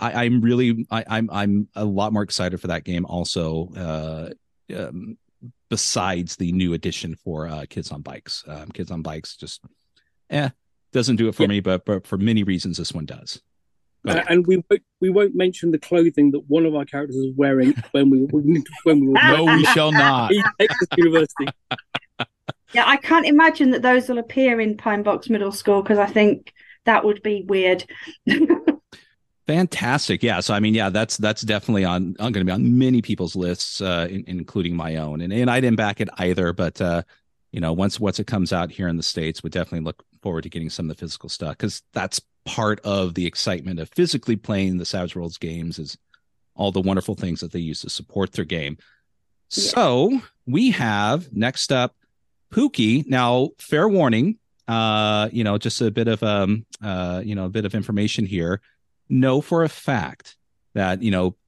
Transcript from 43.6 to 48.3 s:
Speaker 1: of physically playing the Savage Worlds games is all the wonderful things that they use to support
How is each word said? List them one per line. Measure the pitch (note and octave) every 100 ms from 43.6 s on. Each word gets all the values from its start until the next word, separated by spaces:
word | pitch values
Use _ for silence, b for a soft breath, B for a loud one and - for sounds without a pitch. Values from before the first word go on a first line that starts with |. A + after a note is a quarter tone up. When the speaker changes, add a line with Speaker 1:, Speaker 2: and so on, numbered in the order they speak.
| D#2+ F2
Speaker 1:
of | D#2+
physically | - F3 C#3 - A2
playing | - G2+ F#2+ F#2
the | F2
Savage | G2 F2+
Worlds | F#2 E2+ -
games | E2+ E2 E2 E2
is | D2+ - _ _ _ _ _
all | - G2+
the | F#2+
wonderful | F#2+ F#2+ -
things | G#2 F2+ E2
that | E2+
they | F2+
use | E2 D#2
to | -
support | - D2+ - F#2+